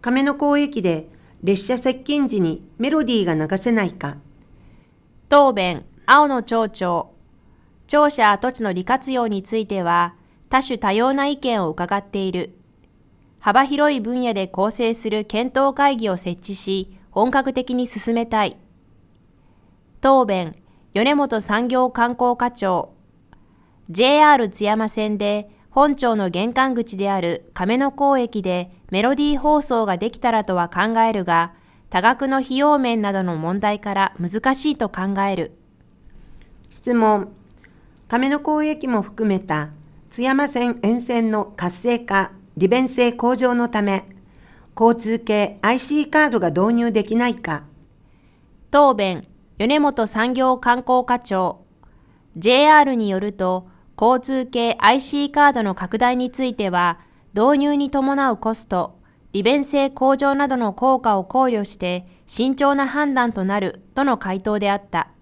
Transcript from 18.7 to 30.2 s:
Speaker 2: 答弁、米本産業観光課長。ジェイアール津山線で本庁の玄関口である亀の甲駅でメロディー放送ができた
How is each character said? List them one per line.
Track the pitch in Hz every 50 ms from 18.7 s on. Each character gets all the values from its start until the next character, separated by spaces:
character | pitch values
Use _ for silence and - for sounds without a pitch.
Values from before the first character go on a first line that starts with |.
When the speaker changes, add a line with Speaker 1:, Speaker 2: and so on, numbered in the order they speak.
| _ _ _ _ _ _ _ _ _ _ _ _ _ _ _ _ _ _ _ _ _ _ _ _ _ -
Speaker 2:
答 | - 269 269 262 254
弁、 | 208 196 185 175 165 - - _ _ _ _ _ _ _
米 | 196 226 269 294
本 | 294 285 - 233 214
産 | - - 208 220 247
業 | 240 254 254 254 254
観 | 254 247 233 240
光 | 247 240 247 247 240
課 | 240 240 240
長。 | 240 - 202 190 180 165 - - _ _ _ _ _ _ _ _ - - _ _ _ _ _ _ _ _ _ -
ジ | 165 185 240
ェ | 262 285
イ | 302
ア | 302 302 294
ー |
ル | 262 226 196
津 | - - 208
山 | 208 214 220 220
線 | 214 - 220 214 214 208
で | 196 208 202 208 208 208 - - _ _ _
本 | - 269 285 294 277
庁 | 277 262 240 226
の | 214 196 180
玄 | 170 175 208 233 240
関 | 262 262 269 254
口 | 233 226 233 196
で | 190 196 196
あ | 196 190
る | 170 170 165 - - - -
亀 | - 180 196 233
の | 254 277 277
甲 | 269 277 277 277 277 262
駅 | 240 233 - 214 185
で | 185 180 180 175 180 - _ _ -
メ | 190 190
ロ | 220 247 285
デ | 277 294
ィ | 294 294
ー | 277
放 | - 302 302 294 285
送 | - 247 233 220
が | 202 185
で | 175 202 233
き | -
た | -